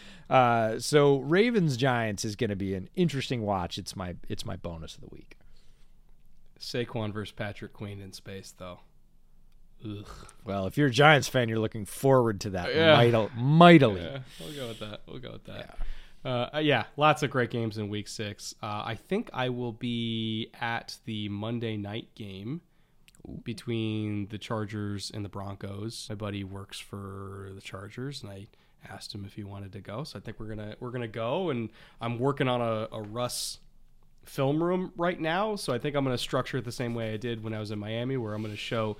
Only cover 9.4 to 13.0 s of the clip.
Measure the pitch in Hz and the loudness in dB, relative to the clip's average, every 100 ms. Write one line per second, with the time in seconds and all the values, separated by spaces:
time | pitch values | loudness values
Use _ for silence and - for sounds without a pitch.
9.4 | - - - - 107 104 104 - - - | -20 -20 -20 -14 -12 -10 -12 -16 -18 -14
10.4 | - 98 95 - 147 117 147 147 - 131 | -6 -4 -2 4 4 8 10 8 6 2
11.4 | 117 110 110 113 101 - 139 131 117 98 | 2 2 -2 -2 -10 0 6 6 6 2
12.4 | 107 92 90 143 165 143 | -2 -4 -2 4 8 10